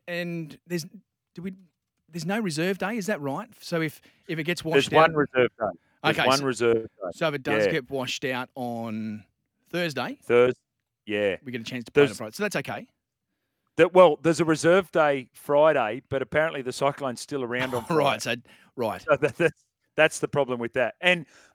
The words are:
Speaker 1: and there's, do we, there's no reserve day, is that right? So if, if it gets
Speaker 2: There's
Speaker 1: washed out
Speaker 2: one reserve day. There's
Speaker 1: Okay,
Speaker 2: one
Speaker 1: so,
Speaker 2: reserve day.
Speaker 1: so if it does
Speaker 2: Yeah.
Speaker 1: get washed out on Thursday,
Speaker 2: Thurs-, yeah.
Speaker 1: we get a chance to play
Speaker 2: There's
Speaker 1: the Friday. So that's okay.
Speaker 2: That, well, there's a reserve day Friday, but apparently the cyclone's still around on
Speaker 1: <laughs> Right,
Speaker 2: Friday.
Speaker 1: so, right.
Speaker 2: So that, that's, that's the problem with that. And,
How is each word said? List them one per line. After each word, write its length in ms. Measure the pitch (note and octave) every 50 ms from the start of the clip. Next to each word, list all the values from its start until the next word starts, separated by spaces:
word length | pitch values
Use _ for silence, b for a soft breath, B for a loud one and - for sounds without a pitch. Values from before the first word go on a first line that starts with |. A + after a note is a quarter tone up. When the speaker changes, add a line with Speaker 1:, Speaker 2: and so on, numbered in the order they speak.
| _
Speaker 1:
and 520 | - F3 F3 F3 F3 E3+ E3+ E3 D3+ - - _
there's, 180 | E3 F3 F3 D3+ F#3 - F#3+ - _ _ _ _ _ _
do 60 | -
we, 140 | E3+ F#3+ F#3+ F#3+ _ _ _ _ _ _ _ _ _ _
there's 160 | D#3+ F3 D#3
no 140 | E3+ G3 A#3
reserve 400 | A3 F#3 C#3+ C#3+ F#3 F#3+ G3 F#3
day, 180 | F#3+ F#3+ A#3
is 100 | A#3 F3+
that 140 | F#3 G#3+ D#3
right? 280 | D3 C#3 C3+ E3+ A3 - _ -
So 200 | - - F3 E3 D#3+
if, 180 | D3+ - - _ b b b b b
if 100 | E3 D#3
it 60 | D3+
gets 180 | E3 F3 - -
Speaker 2:
There's 260 | D#3+ D3 C#3 C3 -
Speaker 1:
washed 40 | -
out 160 | D#3 D#3+ E3 D#3+
Speaker 2:
one 140 | D3+ C#3+
reserve 240 | - - B2+ B2 A2+ - -
day. 80 | A2+ G2 F2 - _ _ _ _ -
There's 140 | D#3 D#3 D#3
Speaker 1:
Okay, 80 | C#3 B2
Speaker 2:
one 100 | C3+ C#3
Speaker 1:
so, 60 | C#3
Speaker 2:
reserve 320 | C3+ B2 G#2 A#2+ A#2 A#2 A2+ A2+
day. 280 | A2 _ - G2 F#2 -
Speaker 1:
so 160 | - E3+ D#3
if 60 | C#3+
it 80 | C#3+ B2+
does 240 | D3 G#2+ A2 G#2
Speaker 2:
Yeah. 60 | F#2+ F2
Speaker 1:
get 180 | C#3+ B2+ -
washed 340 | C#3 C3 B2 B2+ - - -
out 240 | C3 B2+ B2 B2+ - -
on 720 | C3+ B2 A#2+ A#2 A2+ A#2 A#2 G#2+ A2 G#2+ A2 G#2+ G#2 F#2+ _ _ _ _ _ _ _ _ _
Thursday, 460 | - F3 F3 E3 C#3 B2+ B2 G3 C#4 - _
Speaker 2:
Thurs-, 320 | - A#2 A#2+ B2 B2+ B2+ - _ _ _ _ _ _ _ _ _
yeah. 320 | G#2 G#2 G#2 G#2 G2 F2+ - -
Speaker 1:
we 60 | B2
get 100 | A#2+ A#2+
a 40 | A2+
chance 180 | - C3 B2 A#2
to 60 | -
play 120 | - D3 C#3+
Speaker 2:
There's 80 | C3
Speaker 1:
the 40 | G2+
Friday. 160 | F#2+ A2+ A2 -
So 100 | - G3+
that's 100 | G3+ -
okay. 300 | D#3+ - - C3 B2 A#3+ - _ _ _ _ _ _ _ _ _ _ _ _ _ _ _ _ _
Speaker 2:
That, 160 | - E3 F3+ F3+
well, 280 | F3+ F#3 E3 D3+ - C#3
there's 160 | E3 E3 C#3+
a 60 | E3+
reserve 460 | D#3 D#3+ D3 - E3 F3 G3 F#3 - -
day 360 | E3+ D#3 D3 C#3+ C3+ B2 - _
Friday, 680 | - - - C#3+ C#3+ D3+ D#3+ D3+ C3+ A#2 G#2+ A2+ C3+ - -
but 140 | C#3 C3+ C3
apparently 400 | - - D3+ D#3 E3 D3+ C#3+ B2
the 100 | B2+ B2
cyclone's 480 | - C#3 C#3 C#3 - C#3 C3 A#2+ -
still 220 | - - C#3+ C#3 B2+
around 320 | A2+ A#2+ B2+ B2+ C3 B2+
on 100 | A#2+ A#2
Speaker 1:
<laughs> 40 | -
Right, 320 | E3+ D#3 C#3+ C#3 - B2 -
Speaker 2:
Friday. 180 | B2 A#2+ A#2+ -
Speaker 1:
so, 60 | b b b b b b
right. 260 | - A#2+ G#2+ F#2+ - -
Speaker 2:
So 140 | - D3
that, 200 | C3+ C#3+ C#3+ -
that's, 280 | - E3+ D#3 - _ _ _ _ _ _ _ _
that's 220 | - D#3 D#3+ - -
the 80 | - -
problem 320 | - C#3+ C#3 B2 B2+ A#2+
with 140 | A#2+ A#2 -
that. 200 | C3 B2 G#2+ - _
And, 260 | F3+ F3+ F3+ F3 D3 b b b b b